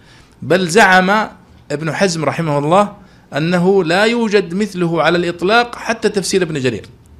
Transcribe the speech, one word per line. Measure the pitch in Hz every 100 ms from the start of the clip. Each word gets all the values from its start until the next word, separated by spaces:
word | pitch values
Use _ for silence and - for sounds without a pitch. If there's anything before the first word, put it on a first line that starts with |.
| - - - _
بل | 120 175 180
زعم | 185 196 185 185 214 - - _ - -
ابن | 147 160
حزم | 143 - 165
رحمه | 143 131 165 143
الله | 147 180 202 - - - _ 143
أنه | 160 180 175 196
لا | 160 180
يوجد | 220 240 226 202 175
مثله | 180 208 185 170 165
على | 151 175
الإطلاق | 175 170 180 226 240 -
حتى | - 226 214
تفسير | 208 175 190
ابن | 170 156
جرير. | 127 107 - - -